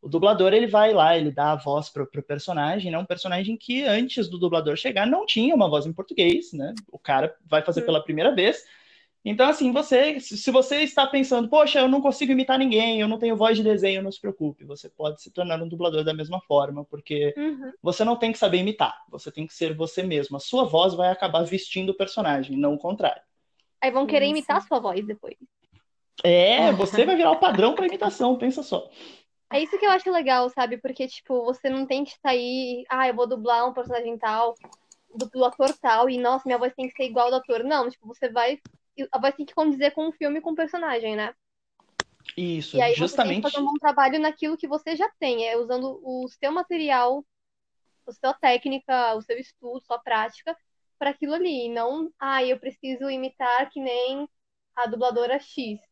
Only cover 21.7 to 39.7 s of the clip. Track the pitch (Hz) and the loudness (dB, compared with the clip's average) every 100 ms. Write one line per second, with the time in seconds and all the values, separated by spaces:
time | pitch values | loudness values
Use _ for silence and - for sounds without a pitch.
21.7 | 190 185 190 196 - 180 143 135 135 147 | -6 -4 -4 -4 -2 -2 -2 -2 -2 -2
22.7 | 147 170 208 147 - _ _ _ _ _ | -2 -6 -2 -2 -2 _ _ _ _ _
23.7 | _ 262 247 277 302 285 302 - 302 - | _ -2 0 2 2 2 -2 -2 -2 0
24.7 | 269 226 190 214 214 - - 254 _ _ | -2 -2 -6 -6 -12 -14 -18 -20 _ _
25.7 | _ _ _ _ - 175 175 185 247 320 | _ _ _ _ -2 4 6 6 6 4
26.7 | 196 196 208 302 359 320 320 359 202 220 | 4 0 2 4 4 4 4 4 4 2
27.7 | 311 370 - - - 247 254 240 262 277 | 2 -2 -2 -4 0 0 2 -2 -4 -6
28.7 | 185 - - - - _ _ _ 277 311 | -6 -6 -20 -20 -20 _ _ _ -2 -2
29.7 | 381 415 370 381 349 269 254 247 262 247 | 0 2 2 2 -2 2 2 0 -2 -4
30.7 | 233 269 262 262 - _ 247 233 254 269 | -4 -10 -8 -8 -10 _ -4 -2 -4 -4
31.7 | 262 262 262 285 - 277 247 247 254 254 | -4 -2 -4 -4 -6 -2 -2 -2 -4 -6
32.7 | 247 254 262 262 240 240 247 220 233 247 | -8 -6 0 0 0 -2 -2 0 0 0
33.7 | 254 240 240 233 233 226 220 233 233 - | -4 -6 -6 -6 -6 -4 0 -2 -4 -18
34.7 | _ _ _ _ 226 214 262 247 - 269 | _ _ _ _ -10 -8 0 0 2 0
35.7 | 302 254 220 254 247 247 262 262 247 247 | 0 0 4 2 2 0 0 -2 -2 -2
36.7 | 262 254 - 254 226 240 254 254 233 254 | -4 -10 -6 -4 0 2 0 -2 -4 0
37.7 | 294 240 254 214 247 247 233 240 285 - | 0 -2 -6 -20 -8 -4 0 0 -2 -10
38.7 | _ _ - 269 247 269 285 285 - 311 | _ _ -12 -6 0 0 -2 -8 0 0